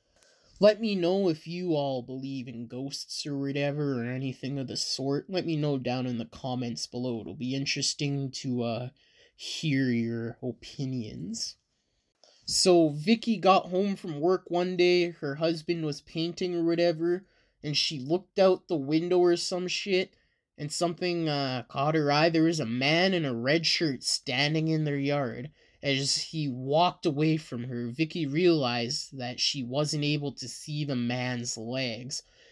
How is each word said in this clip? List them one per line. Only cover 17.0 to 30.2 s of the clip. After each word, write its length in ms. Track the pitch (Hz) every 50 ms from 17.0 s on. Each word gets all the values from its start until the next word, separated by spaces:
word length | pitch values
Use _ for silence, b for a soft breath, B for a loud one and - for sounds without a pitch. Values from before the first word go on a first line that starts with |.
| 165 175 175 185 196 b b b b b b b -
and 120 | 151 147
she 220 | - - - 160 135
looked 400 | 127 143 170 185 - _ _ 202
out 300 | 190 190 185 185 - -
the 80 | 175
window 420 | 147 135 139 156 160 175 175 180 175
or 180 | 180 175 175
some 300 | 175 - - 185 180 180
shit, 480 | 180 - - - 208 185 185 196 - _ _ _ _ _ _ _ _ _
and 140 | - 151 147
something, 580 | - - 175 170 170 - 185 175 175 170 165 156
uh, 360 | 147 143 139 131 127 123 - -
caught 280 | - 143 139 151 156
her 160 | 160 147 143
eye. 160 | 143 147 160 175
There 160 | 165 160 160
was 160 | 165 170 156
a 60 | 131
man 480 | 110 120 127 135 147 160 170 185 190 185
in 100 | 170 156
a 100 | 135 120
red 320 | 117 120 135 151 175 160
shirt 380 | - - - 170 151 131 - -
standing 640 | - - - - - 123 131 147 147 156 160 160 160
in 160 | 160 156 156
their 140 | 147 143 139
yard. 520 | 139 139 143 143 135 117 - - 127 151 b b b b b b -
As 320 | 143 135 135 143 135 -
he 300 | - - - 160 160 147
walked 600 | 139 120 127 127 135 143 160 175 180 170 - -
away 300 | 170 135 143 156 160 156
from 280 | 156 - - 135 117 123
her, 240 | 131 120 120 120 117
Vicky 360 | 120 139 160 156 - 175 151
realized 920 | 135 139 165 185 175 165 151 131 120 120 120 120 123 147 - - - 143 135
that 220 | 151 127 123 -
she 240 | - - - 143 120
wasn't 400 | 120 127 143 151 147 156 147 147
able 260 | 147 151 147